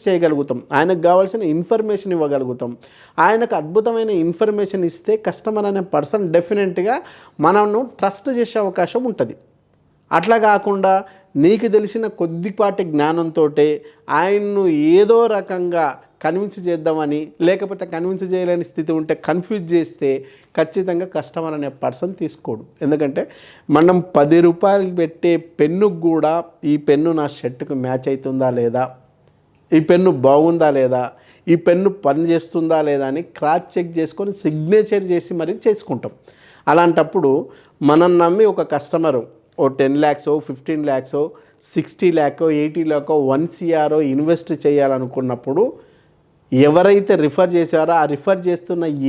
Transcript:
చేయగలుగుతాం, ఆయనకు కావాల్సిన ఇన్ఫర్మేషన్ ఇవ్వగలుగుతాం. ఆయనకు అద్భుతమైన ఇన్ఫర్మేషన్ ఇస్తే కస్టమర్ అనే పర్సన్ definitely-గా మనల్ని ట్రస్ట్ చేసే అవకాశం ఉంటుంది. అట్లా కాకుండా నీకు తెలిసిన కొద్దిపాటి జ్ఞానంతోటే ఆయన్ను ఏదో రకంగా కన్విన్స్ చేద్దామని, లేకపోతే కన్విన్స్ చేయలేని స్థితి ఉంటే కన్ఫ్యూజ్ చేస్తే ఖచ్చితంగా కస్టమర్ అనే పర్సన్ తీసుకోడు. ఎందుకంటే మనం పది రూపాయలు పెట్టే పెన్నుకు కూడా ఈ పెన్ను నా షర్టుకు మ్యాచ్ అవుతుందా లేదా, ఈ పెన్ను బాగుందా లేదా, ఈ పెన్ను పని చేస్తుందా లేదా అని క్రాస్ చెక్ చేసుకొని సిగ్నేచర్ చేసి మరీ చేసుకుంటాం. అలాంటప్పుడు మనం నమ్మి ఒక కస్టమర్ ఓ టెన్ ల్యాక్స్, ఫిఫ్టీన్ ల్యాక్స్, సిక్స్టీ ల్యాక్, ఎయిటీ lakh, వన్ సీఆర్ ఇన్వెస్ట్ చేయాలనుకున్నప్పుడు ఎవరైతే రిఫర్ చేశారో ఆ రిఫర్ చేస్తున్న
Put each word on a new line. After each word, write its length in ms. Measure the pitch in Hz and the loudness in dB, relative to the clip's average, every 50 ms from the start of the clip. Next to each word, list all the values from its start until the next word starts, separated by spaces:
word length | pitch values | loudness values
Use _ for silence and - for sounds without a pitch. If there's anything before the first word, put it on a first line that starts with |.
| - | -2
చేయగలుగుతాం, 540 | 202 185 170 170 160 151 139 139 143 127 143 - - 147 143 | 0 0 2 2 2 0 0 -2 -4 -6 -8 -6 -2 0 2
ఆయనకు 240 | 160 180 185 170 165 170 | 2 2 2 2 2 4
కావాల్సిన 340 | 180 185 196 190 214 226 202 156 156 | 4 4 2 0 -2 -4 -4 -2 -2
ఇన్ఫర్మేషన్ 580 | 170 175 - 226 220 220 214 208 196 202 196 180 | -2 -2 0 -2 -2 0 -2 -4 -4 -4 -4 -2
ఇవ్వగలుగుతాం. 560 | 165 151 143 143 135 131 127 123 123 123 120 120 - - - _ - - _ _ - 160 | -2 -2 -2 -2 -2 -4 -4 -6 -8 -8 -10 -10 -14 -18 -20 _ -20 -20 _ _ 2 2
ఆయనకు 300 | 190 220 226 240 - 220 165 | 2 2 2 0 -2 -2 -4
అద్భుతమైన 500 | 151 156 175 214 214 233 226 226 226 220 202 170 160 | -4 -2 0 0 0 0 0 -2 -2 -2 0 0 0
ఇన్ఫర్మేషన్ 600 | 170 170 - 220 214 208 208 202 196 202 190 175 170 | -2 -2 0 0 0 0 -2 -2 -2 -2 -2 -4 -4
ఇస్తే 240 | 165 - - - 214 214 214 180 | -4 -4 -4 -2 -2 -2 -2 -4
కస్టమర్ 400 | 170 - - 220 214 208 208 202 | -6 -6 -6 -6 -4 -2 -2 -2
అనే 120 | 196 196 180 185 - | -2 -4 -4 -2 -2
పర్సన్ 280 | 147 - - - 208 196 165 160 | -2 -2 -2 -2 -4 -2 0 0
definitely-గా 600 | 170 170 - 220 202 196 185 180 185 180 220 254 330 - - - - - - _ - 147 | 0 0 0 -2 -2 -2 -2 -2 -2 -2 -2 -2 -4 -6 -10 -20 -20 -20 -16 _ 0 2
మనల్ని 360 | 165 196 208 208 208 208 226 269 233 - - | 4 4 4 4 2 0 -2 -4 -4 -6 -4
ట్రస్ట్ 300 | 196 196 196 - - 277 254 240 | -4 -4 -4 -4 -6 -4 -2 -2
చేసే 200 | 226 226 - 220 202 | -2 -2 -2 -2 -2
అవకాశం 380 | 190 180 185 175 170 - 240 254 240 | -2 -2 -2 -2 -2 -2 -4 -4 -4
ఉంటుంది. 240 | 196 - 127 110 - - _ _ _ _ _ _ _ _ _ _ _ _ _ - 160 165 | -4 -4 -4 -4 -6 -12 _ _ _ _ _ _ _ _ _ _ _ _ _ -2 -2 0
అట్లా 180 | 175 214 226 226 214 214 | 2 2 2 4 4 4
కాకుండా 420 | 208 196 202 208 202 196 190 190 190 190 190 - - _ _ _ - 139 151 | 2 2 2 -2 -2 0 2 2 2 2 0 -4 -14 _ _ _ -2 2 2
నీకు 220 | 180 220 208 233 226 202 | 4 4 2 2 2 2
తెలిసిన 300 | 214 208 202 - 226 220 214 214 - | 2 0 0 -4 -6 -6 -6 -6 -6
కొద్దిపాటి 640 | 175 165 165 170 175 214 196 - 214 202 196 202 196 165 | -6 -6 -4 -6 -8 -6 -2 -2 -2 0 0 -2 -4 -2
జ్ఞానంతోటే 800 | 151 147 147 156 165 170 165 165 156 165 156 147 147 147 147 151 151 147 - - - _ _ - 143 156 | 0 0 0 0 0 -2 -2 -2 0 0 0 2 2 2 2 2 0 -2 -8 -14 -20 _ _ -4 0 0
ఆయన్ను 460 | 170 190 202 208 208 202 202 196 190 180 156 147 151 156 175 190 | 2 2 0 0 -2 -2 -2 0 0 0 0 2 2 4 4 4
ఏదో 180 | 208 202 233 233 233 220 214 | 6 4 4 4 4 2 0
రకంగా 500 | 196 190 - 190 180 180 175 175 170 156 139 127 - - _ _ - - | -2 -4 -6 -6 -6 -4 -2 -2 0 0 -2 -4 -6 -14 _ _ -6 -4
కన్విన్స్ 340 | 156 160 190 208 196 - 202 175 | -4 -2 -2 -4 -6 -8 -8 -4
చేద్దామని, 520 | 180 170 160 156 165 156 156 151 143 147 151 156 151 - - 170 | -4 -4 -2 -2 -2 -2 -2 -2 -4 -4 -6 -6 -8 -6 0 0
లేకపోతే 380 | 170 196 190 202 185 196 180 185 175 165 | 2 2 0 -2 -8 -10 -10 -10 -10 -8
కన్విన్స్ 300 | 165 170 185 190 185 190 180 | -6 -6 -6 -6 -6 -6 -4
చేయలేని 320 | 185 185 180 175 175 175 165 - | -4 -2 -2 -2 -2 -2 -4 -6
స్థితి 240 | - - 156 160 160 160 | -8 -6 -4 -2 -2 -2
ఉంటే 160 | 156 156 156 - - | -2 -4 -4 -4 -4
కన్ఫ్యూజ్ 400 | - 160 175 175 - 220 208 170 165 | -4 -4 -4 -4 -4 -6 -6 -4 -2
చేస్తే 380 | 175 170 151 - - - 147 135 135 139 135 - - _ _ _ - - | 0 0 -2 -2 -6 -4 -2 -2 -2 -4 -6 -14 -20 _ _ _ -4 -4
ఖచ్చితంగా 480 | 160 160 - 190 185 185 175 170 185 180 - | -2 -2 -2 -4 -4 -2 -4 -4 -4 -6 -6
కస్టమర్ 380 | 156 135 - - 170 160 160 156 147 | -8 -8 -8 -8 -8 -6 -6 -6 -6
అనే 100 | 143 135 131 - | -8 -8 -8 -6
పర్సన్ 300 | - 127 127 - 180 185 190 - | -6 -6 -6 -6 -8 -8 -8 -8
తీసుకోడు. 420 | 170 151 - - - - 113 107 - - _ - - | -8 -10 -10 -10 -10 -10 -10 -10 -12 -16 _ -6 -4
ఎందుకంటే 380 | 139 151 147 151 135 135 - - - - - - - - - _ - 143 | -2 0 0 -2 -2 -2 -4 -6 -6 -10 -20 -20 -20 -20 -14 _ 2 4
మనం 200 | 151 165 180 180 180 170 - - | 6 6 6 4 4 2 2 2
పది 220 | 147 143 151 165 170 170 | 4 4 6 6 6 6
రూపాయలు 420 | 170 170 170 208 196 202 202 190 185 180 175 | 4 4 4 2 2 2 2 0 -2 -2 -2
పెట్టే 320 | 165 156 165 - - 175 170 160 165 - _ - | -2 -4 -4 -2 0 0 0 0 -2 -4 _ 0
పెన్నుకు 400 | 151 156 170 190 214 208 175 165 165 | 0 0 2 2 0 0 0 0 -2
కూడా 260 | 170 165 160 147 151 165 170 165 - _ _ - 147 | 0 0 2 0 0 0 -2 -4 -8 _ _ -2 -2
ఈ 20 | 151 147 147 - | -2 0 2 2
పెన్ను 240 | 143 147 156 170 160 160 | 2 2 2 0 0 0
నా 60 | 147 139 - | -2 -4 -6
షర్టుకు 400 | - - 127 127 - 147 - 143 131 127 | -8 -10 -10 -8 -10 -10 -8 -6 -4 -4
మ్యాచ్ 240 | 127 131 131 131 139 | -4 -4 -4 -2 -4
అవుతుందా 360 | 135 135 139 135 131 131 131 127 123 120 | -4 -4 -4 -4 -2 -2 0 0 0 0
లేదా, 260 | 120 117 117 123 127 127 - - _ _ _ _ _ _ _ _ _ _ _ _ _ - | -2 0 0 -2 -4 -4 -8 -14 _ _ _ _ _ _ _ _ _ _ _ _ _ 0
ఈ 80 | - 156 156 156 | 0 2 4 4
పెన్ను 220 | 175 175 185 185 156 131 127 | 4 4 4 2 2 2 4
బాగుందా 420 | 135 139 147 156 170 170 170 156 151 139 135 | 4 4 4 4 2 2 2 2 2 2 2
లేదా, 240 | 131 123 127 127 123 117 - _ _ _ _ _ _ | 0 0 0 -2 -4 -6 -10 _ _ _ _ _ _
ఈ 100 | 175 170 165 - 180 | 0 0 2 2 2
పెన్ను 240 | 170 180 190 196 190 196 - | 2 2 2 0 -2 0 -2
పని 180 | - 143 156 170 170 | 0 0 0 0 0
చేస్తుందా 460 | 165 160 160 - - 170 165 160 160 156 151 147 | 0 -2 -2 -4 -4 -2 0 0 0 0 0 0
లేదా 160 | 143 139 135 135 | 0 -2 -2 -2
అని 100 | 135 160 170 - - - | -4 -6 -8 -10 -8 -4
క్రాస్ 280 | 156 147 165 180 180 - - | -2 0 0 -2 -2 -6 -6
చెక్ 160 | - 180 165 165 165 | -6 -6 -4 -4 -4
చేసుకొని 360 | 160 156 - - 196 202 196 - - | -4 -4 -6 -8 -8 -8 -8 -6 -4
సిగ్నేచర్ 640 | 170 156 156 156 165 208 214 214 214 220 202 190 180 175 | -4 -4 -4 0 2 2 2 2 2 0 -2 0 0 -2
చేసి 200 | 170 170 - 190 165 | -2 -4 -4 -6 -6
మరీ 140 | 160 160 220 220 - | -4 -6 -6 -2 0
చేసుకుంటాం. 480 | 226 208 208 - - 139 110 - 110 - _ _ _ _ _ _ - - _ - | -2 -2 -2 -4 -8 -8 -8 -8 -10 -14 _ _ _ _ _ _ -20 -20 _ 0
అలాంటప్పుడు 640 | 147 151 170 175 170 165 165 156 156 - 190 151 139 131 156 - - - - _ _ _ - - 139 | 2 4 4 4 4 4 2 0 0 0 0 2 2 2 0 -2 -6 -14 -20 _ _ _ -2 2 4
మనం 220 | 151 160 175 180 175 170 | 6 6 6 6 4 4
నమ్మి 240 | 170 170 175 214 220 208 | 4 4 4 4 2 2
ఒక 120 | 175 180 160 - 151 | 2 0 -4 -4 -4
కస్టమర్ 460 | 143 - - - 165 160 156 131 120 - - - _ _ _ _ - | -6 -4 -4 -4 -2 0 0 -2 -2 -4 -8 -14 _ _ _ _ -2
ఓ 40 | 147 135 135 135 | -2 0 0 0
టెన్ 140 | 139 135 139 147 151 | 0 0 2 2 2
ల్యాక్స్, 260 | 147 143 - - 147 147 156 151 - | 0 0 0 -2 -4 -4 -4 -4 -8
ఫిఫ్టీన్ 340 | 135 131 - - 160 151 147 143 | -12 -10 -8 -6 -6 -4 -2 -2
ల్యాక్స్, 320 | 135 131 131 131 - 143 151 160 - - _ _ _ _ - - - | -2 -4 -4 -4 -4 -4 -4 -6 -8 -14 _ _ _ _ -18 -8 -6
సిక్స్టీ 340 | - 151 - - - 202 180 165 | -6 -6 -6 -4 -2 0 0 2
ల్యాక్, 240 | 160 147 143 147 - 165 160 151 147 | 2 0 0 0 -2 -2 0 0 0
ఎయిటీ 200 | 151 156 156 175 160 156 | -2 -2 -4 -4 -2 -2
lakh, 200 | 151 143 139 160 156 151 139 131 | -2 -2 -2 -2 0 0 0 0
వన్ 160 | 135 143 165 170 | 0 0 -2 -4
సీఆర్ 420 | - - 175 165 165 156 151 147 151 156 151 135 135 | -8 -8 -4 -2 0 0 0 0 0 0 0 0 -2
ఇన్వెస్ట్ 360 | 143 151 160 170 160 - - 165 147 - | -2 0 0 -2 -2 -4 -6 -6 -2 0
చేయాలనుకున్నప్పుడు 1000 | 147 147 143 139 135 135 131 127 123 - 139 131 127 123 123 - 131 139 170 226 277 - - - _ _ _ _ _ _ _ _ _ _ _ _ - 127 127 143 | 0 2 2 2 0 0 -2 -4 -6 -6 -6 -4 -4 -6 -6 -6 -4 -2 0 0 -2 -4 -8 -20 _ _ _ _ _ _ _ _ _ _ _ _ -2 2 4 4
ఎవరైతే 460 | 147 151 175 180 202 202 202 196 202 202 165 | 6 6 6 6 6 4 4 4 2 2 2
రిఫర్ 260 | 151 143 - 190 180 175 175 | 2 0 2 2 2 2 2
చేశారో 380 | 170 165 160 175 160 156 156 165 165 | 0 0 0 0 0 2 2 2 2
ఆ 20 | 151 147 | 0 0
రిఫర్ 300 | 147 139 - 196 196 185 175 | -2 -2 -2 -2 -2 0 0
చేస్తున్న 380 | 180 175 175 - - 180 170 165 160 147 143 135 | -2 -4 -4 -4 -6 -6 -4 -4 -4 -4 -2 0